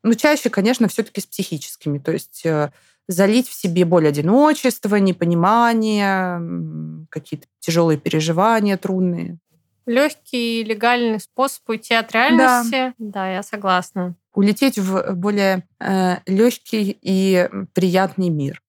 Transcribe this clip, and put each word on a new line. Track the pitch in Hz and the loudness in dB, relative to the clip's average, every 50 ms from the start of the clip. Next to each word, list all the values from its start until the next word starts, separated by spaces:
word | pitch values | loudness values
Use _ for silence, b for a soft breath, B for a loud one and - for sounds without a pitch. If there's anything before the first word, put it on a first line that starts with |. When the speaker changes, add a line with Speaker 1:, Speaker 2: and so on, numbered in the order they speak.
| - | 2
Speaker 1:
Но | 214 233 | 2 2
чаще, | 226 - 302 302 269 - 226 | 4 4 2 4 4 0 -2
конечно, | - 202 190 220 254 - 233 185 | -2 0 0 0 2 2 0 0
всё-таки | - - 214 - _ 202 | 0 -4 -6 -6 _ -12
с | - | -12
психическими. | _ - - 185 - 170 139 - - - _ - 151 143 143 | _ -8 -8 -8 -6 -8 -10 -10 -14 -18 _ -6 -6 -6 -4
То | 139 160 | -4 -4
есть, | 165 170 - - - - - | -6 -6 -8 -12 -20 -6 -4
э, | 165 160 151 147 143 b b b b b b b - | -2 0 0 -2 -4 b b b b b b b -6
залить | 185 165 196 196 220 254 254 - | 0 2 2 4 4 2 0 -2
в | - | -8
себе | - - 185 165 180 180 | -6 -6 -2 0 2 2
боль | 165 180 175 156 151 | 4 4 4 4 2
одиночества, | 143 147 147 170 214 269 294 302 302 - - 254 226 - - 208 208 | 0 0 0 2 4 4 4 4 2 2 0 -2 -2 -2 -2 0 2
непонимания, | 208 196 190 175 - 175 170 170 170 170 190 220 233 240 233 233 226 220 220 214 208 202 196 190 190 185 180 175 170 | 2 2 2 2 0 0 0 2 2 2 4 4 4 4 2 2 0 0 0 0 0 0 0 0 0 -2 -4 -4 -6
м, | 170 165 175 170 160 156 156 156 156 156 156 160 160 _ | -8 -8 -6 -8 -8 -8 -8 -10 -10 -10 -12 -14 -16 _
какие-то | - 156 - - - - - _ _ _ | -14 -14 -12 -10 -14 -14 -14 _ _ _
тяжёлые | - - 165 170 170 165 156 143 | -6 -2 0 2 2 2 0 0
переживания, | _ - - 156 156 165 165 170 196 220 233 220 208 202 190 185 | _ -2 -2 0 0 0 0 2 2 2 2 2 2 0 -2 -2
трудные. | - 185 190 185 185 180 170 170 170 175 170 165 _ _ _ _ _ _ _ _ _ | -4 -4 -2 0 0 -2 -2 -4 -6 -10 -10 -14 _ _ _ _ _ _ _ _ _
Speaker 2:
Лёгкий | - 233 254 285 302 294 _ _ - - 247 233 233 233 226 220 | -2 0 2 0 0 -2 _ _ -8 -4 -4 -2 -2 -2 -4 -4
легальный | 214 220 208 226 233 247 247 240 226 220 202 | -4 -4 0 2 2 2 2 0 0 -2 -4
способ | - _ _ - 262 269 - - _ - | -6 _ _ -2 -2 -2 -4 -10 _ -8
уйти | 226 226 - - 233 | -8 -8 -2 0 0
от | 226 226 226 | 0 0 0
Speaker 1:
Да. | - | 0
Speaker 2:
реальности. | 226 247 285 339 330 - 254 247 240 233 233 247 262 254 254 247 _ | 2 4 4 6 6 6 6 4 2 2 0 -2 -2 -2 -4 -6 _
Да, | 226 208 196 202 190 190 | -12 -10 -6 -6 -6 -4
я | 185 185 | -4 -6
согласна. | 202 - - 208 202 190 185 180 180 - _ 190 180 180 175 _ _ _ _ | -8 -8 -10 -6 -2 0 0 0 -2 -4 _ -6 -6 -6 -8 _ _ _ _
Speaker 1:
Улететь | 202 196 202 208 - 277 269 - 208 | 2 2 2 2 2 0 0 0 0
в | 190 190 190 190 - - 196 | -2 -2 -2 -2 -2 -4 -6
более, | 175 175 208 208 202 196 190 190 185 - _ _ _ | -4 -4 -2 0 0 0 0 0 -2 -6 _ _ _
э, | - - 196 190 185 185 180 - _ | -4 -2 0 0 0 0 -2 -4 _
лёгкий | - 190 190 226 247 240 - _ - - 214 208 190 - _ | -2 2 4 4 2 2 -2 _ -6 -4 -2 -2 -4 -4 _
и, | _ - 190 190 190 190 185 180 180 - | _ -2 0 2 2 2 2 2 2 0
м, | - 196 190 - _ | -4 -8 -10 -4 _
приятный | 185 185 185 175 185 190 190 - - 185 175 | 0 0 2 2 2 0 0 -2 -2 -2 -2
мир. | 160 151 139 139 - - _ | -2 -2 -4 -6 -8 -12 _